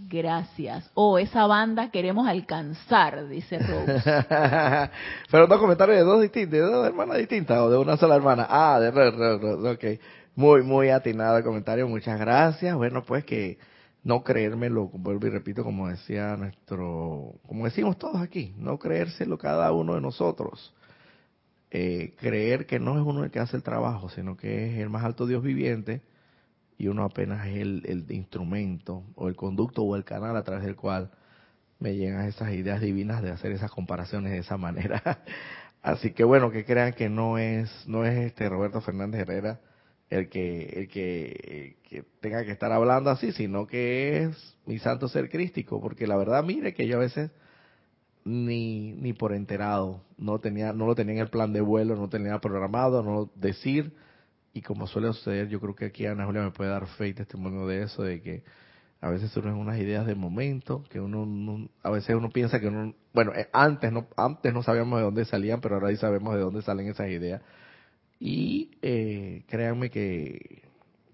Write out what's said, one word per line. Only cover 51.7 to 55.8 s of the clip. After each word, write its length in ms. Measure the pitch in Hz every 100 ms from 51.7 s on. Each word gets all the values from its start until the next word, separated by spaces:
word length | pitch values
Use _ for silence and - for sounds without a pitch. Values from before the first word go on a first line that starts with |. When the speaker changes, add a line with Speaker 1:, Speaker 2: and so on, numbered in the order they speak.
| 110 110 104
Speaker 2:
no 120 | 101
tenía 300 | 110 101 104
programado, 640 | 107 98 95 113 131 127
no 280 | 104 104 104
decir, 580 | - 98 95 131 143 151 - _ _ _ _ _
y 100 | 113
como 240 | - 104 104
suele 220 | 107 113
suceder, 400 | 107 - 101 104
yo 120 | 104
creo 140 | 101
que 120 | 101